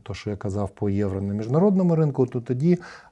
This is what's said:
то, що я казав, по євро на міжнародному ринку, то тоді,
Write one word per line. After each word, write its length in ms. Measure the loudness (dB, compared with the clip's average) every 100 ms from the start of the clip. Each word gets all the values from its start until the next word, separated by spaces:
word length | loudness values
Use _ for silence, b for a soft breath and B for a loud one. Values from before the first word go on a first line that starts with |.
то, 100 | -8
що 160 | -10 -8
я 60 | -6
казав, 340 | -4 -4 -4
по 200 | -2 -2
євро 320 | 0 0 -2
на 120 | -4
міжнародному 640 | -4 -2 2 4 4 4 4
ринку, 300 | 2 2 0
то 160 | -2
тоді, 380 | -4 0 2 2 B B B